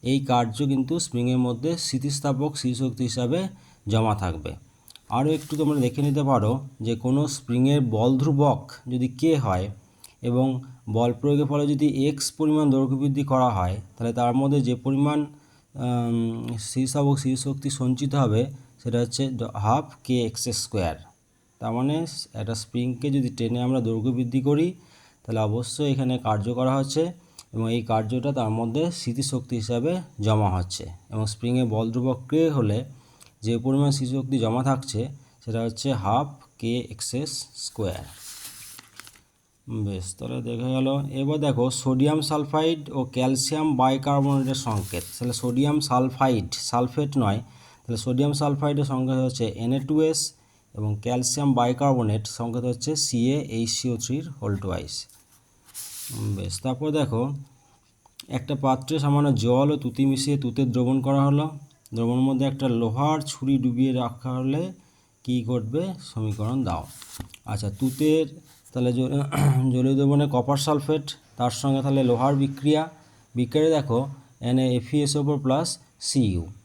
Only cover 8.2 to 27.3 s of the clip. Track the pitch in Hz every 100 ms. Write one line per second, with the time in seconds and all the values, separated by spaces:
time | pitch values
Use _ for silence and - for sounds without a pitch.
8.2 | 143 143 143 139 - - - 123 127 123
9.2 | 160 151 117 92 98 101 - _ - _
10.2 | 120 123 131 131 - - - 110 120 120
11.2 | 143 143 147 147 147 139 147 131 139 143
12.2 | - - 156 151 151 135 135 135 143 139
13.2 | 139 131 127 101 90 95 - - 117 117
14.2 | 120 123 139 143 120 123 135 135 147 147
15.2 | 147 - _ _ _ 139 123 123 120 117
16.2 | 117 113 117 117 - 131 131 139 143 139
17.2 | 131 131 139 135 143 - 127 127 143 143
18.2 | 123 107 135 - - _ 123 120 117 -
19.2 | 135 127 113 107 101 135 151 - - 123
20.2 | 113 - - 110 - 107 85 78 - _
21.2 | _ _ _ _ 117 117 131 156 165 -
22.2 | - 113 101 113 - 123 123 123 147 139
23.2 | 123 - 117 120 123 131 113 113 117 123
24.2 | 123 131 135 147 175 180 - - - _
25.2 | - 110 107 110 120 - 147 135 127 127
26.2 | 113 107 104 120 131 135 135 143 170 170
27.2 | _